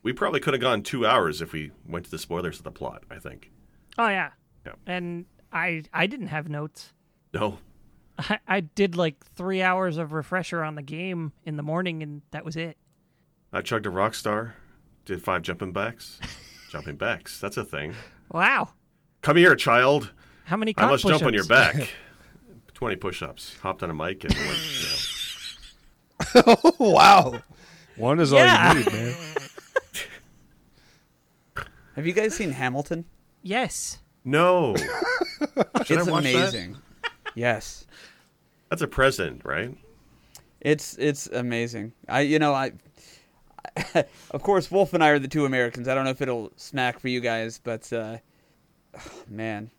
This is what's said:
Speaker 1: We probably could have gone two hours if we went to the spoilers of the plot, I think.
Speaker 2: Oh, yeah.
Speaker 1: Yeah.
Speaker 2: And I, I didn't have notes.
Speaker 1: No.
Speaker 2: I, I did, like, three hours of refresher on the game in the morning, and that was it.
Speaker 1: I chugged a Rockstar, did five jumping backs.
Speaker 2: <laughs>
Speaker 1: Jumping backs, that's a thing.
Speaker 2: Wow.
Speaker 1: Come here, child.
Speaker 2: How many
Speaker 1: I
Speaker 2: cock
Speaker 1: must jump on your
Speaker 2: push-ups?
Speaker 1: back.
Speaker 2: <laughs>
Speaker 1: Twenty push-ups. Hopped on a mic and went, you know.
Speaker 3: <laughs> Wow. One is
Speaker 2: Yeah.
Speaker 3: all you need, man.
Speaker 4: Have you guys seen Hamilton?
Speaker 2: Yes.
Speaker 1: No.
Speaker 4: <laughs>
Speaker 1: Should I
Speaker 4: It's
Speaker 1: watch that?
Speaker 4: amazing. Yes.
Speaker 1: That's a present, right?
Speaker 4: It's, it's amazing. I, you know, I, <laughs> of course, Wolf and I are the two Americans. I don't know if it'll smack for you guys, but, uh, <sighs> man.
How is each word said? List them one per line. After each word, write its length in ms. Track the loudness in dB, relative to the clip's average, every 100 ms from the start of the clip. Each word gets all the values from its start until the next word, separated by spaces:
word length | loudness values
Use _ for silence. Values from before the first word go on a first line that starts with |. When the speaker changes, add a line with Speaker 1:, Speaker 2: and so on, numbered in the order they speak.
Speaker 1:
We 100 | -6
probably 260 | -2 -2 0
could 140 | 0
have 60 | 0
gone 220 | 0 0
two 220 | -2 -2 4
hours 360 | 4 2 -2
if 100 | -8
we 200 | -10 -12 -16 -12
went 180 | -12
to 60 | -10
the 80 | -12
spoilers 400 | -8 -6 -6 -8
of 60 |
the 60 | -16
plot, 320 | -12 -12 -12 -20
I 80 | -18
think. 320 | -16 -18 _ _ _ _ _ -2
Speaker 2:
Oh, 100 | -2
yeah. 220 | -2 -6 _ _ _
Speaker 1:
Yeah. 100 | -20 -18 -8
Speaker 2:
And 380 | -8 -6 -10 -12 _ _
I, 300 | -4 -4 -4 -6
I 140 | -2 -2
didn't 220 | -4 -8
have 200 | -8 -8
notes. 440 | -8 -10 -14 -20 _ _ _ _
Speaker 1:
No. 240 | -4 -4 -6 -20 -20 -20 _ _ -12
Speaker 2:
I, 200 | -6 -6 0
I 120 | -2
did, 360 | -2 0 0 2
like, 280 | -2 -4 _ -10
three 260 | -6 0
hours 340 | 0 2 0 -2
of 160 | -6
refresher 500 | -6 -4 -6 -4 -6
on 100 | -6
the 80 | -8
game 500 | -12 -10 -8 -6 -8 -10
in 120 | -10 -8
the 60 |
morning, 400 | -4 -4 -4 -6
and 200 | -10 -12 _
that 120 | -14
was 120 | -10 -10
it. 200 | -10 -12 _ _ _ _ _ _ _
Speaker 1:
I 80 | -8
chugged 240 | -2 -2 -2
a 40 |
Rockstar, 600 | 0 -2 -2 -4 -4 -6 -14 -20 _ _ _
did 180 | -10 -8
five 200 | -2 -2
jumping 300 | -4 -8 -8
backs. 460 | -6 -6 -8 -20 -16
Speaker 2:
<laughs> 40 | -16 -16 -20 -20 -16
Speaker 1:
Jumping 260 | -12 -12 -6
backs, 440 | -4 -4 -10 -12
that's 160 | -10 -8
a 80 |
thing. 300 | -8 -8 -8 -10 -18 -20 _
Speaker 2:
Wow. 400 | -2 0 0 -4 _ _ _ _ _
Speaker 1:
Come 160 | 2 6
here, 180 | 6 6
child. 560 | 4 4 4 2 -2 -16 _ _
Speaker 2:
How 140 | -8 -4
many 140 | -4 2
Speaker 1:
I 40 |
Speaker 2:
cock 100 | 2
Speaker 1:
must 160 | 4 4
jump 160 | 4
on 100 | 2
your 120 | 0
Speaker 2:
push-ups? 340 | 6 6 6 2
Speaker 1:
back. 100 | -6 -10 -20 -20 -20
Speaker 2:
<laughs> 420 | -20 _ -20 _
Speaker 1:
Twenty 200 | -6 -4 -2
push-ups. 600 | -4 -6 -10 -12 -18 -10
Hopped 200 | -8 -6
on 60 | -6
a 60 |
mic 280 | -4 -6 -6
and 100 | -4
went, 240 | -2 -2 -6 -6 -8 -6 -6 -6 -8 -10 -12 -14 -16 -20 _ _ _ _ _ 4
you 80 | 6
know. 140 | 8 8 8 6
Speaker 3:
<laughs> 0 |
Wow. 640 | 4 10 10 10 8 -2 -14 -20 -20 -20 -20 -4
One 240 | 0 4
is 120 | 6
Speaker 2:
Yeah. 360 | 8 8 8 6
Speaker 3:
all 60 | 6
you 80 |
need, 80 | 2
man. 220 | -2 -6 -8 -8 -10 -10 -20 -6 -6 -6 -14 -14 -16 _ _ _ _ _ _ _ _ _ _ _ _ _ -16 -16 -20 -16 -6
Speaker 4:
Have 100 | -2
you 60 |
guys 220 | 0 0 -2
seen 140 | -4
Hamilton? 520 | -2 -4 -4 -6 -6 -8 _ _ _
Speaker 2:
Yes. 560 | -6 -4 -4 -6 -10 -12 _ _
Speaker 1:
No. 520 | -2 4 6 6 4 0
Speaker 4:
<laughs> 1080 | -2 -4 -2 -2 -4 -4 -4 -2 0 0
Speaker 1:
Should 140 | 2 2
I 20 |
Speaker 4:
It's 80 | 2
Speaker 1:
watch 140 | 2
that? 100 | 2
Speaker 4:
amazing. 420 | 2 2 -2 -8 -14 _ -10 -10 -10 -14
Yes. 520 | -2 -2 -2 -6 -18 -20 -20 -20 _ _ _ _ _ _
Speaker 1:
That's 120 | -4
a 40 | -4
present, 540 | 2 2 2 -6 -6
right? 320 | -6 -6 -6 -12 -20 _ _ _ _ -20 _ _
Speaker 4:
It's, 360 | -2 -2 -2 -4
it's 280 | -4 -4 -6
amazing. 640 | -6 -4 -4 -4 -8 -12 _ -4
I, 120 | 0
you 180 | 2 2
know, 140 | 2
I, 200 | 0 -4 -8 _ _ -20 -20 _ _ _ -20 -12 -10 -2
<laughs> 100 | 0 -2 -8 -10
of 120 | -6
course, 280 | 0 0 2
Wolf 220 | 2 2
and 80 | 4
I 60 | 4
are 100 | 4
the 100 | 2
two 160 | -2
Americans. 440 | 0 0 0 -2 -4
I 60 |
don't 100 | -2
know 60 | -2
if 100 | -2
it'll 320 | -4 -4 -6 _
smack 440 | -10 -4 -2 -2
for 80 | -4
you 120 | -2
guys, 400 | -2 -4 -6 -8
but, 300 | -8 -10 -6
uh, 260 | -6 -6 -12 _ _ _ _ _ _ _
<sighs> 340 | -20 -20 -20 -18
man. 420 | -10 -8 -8 -12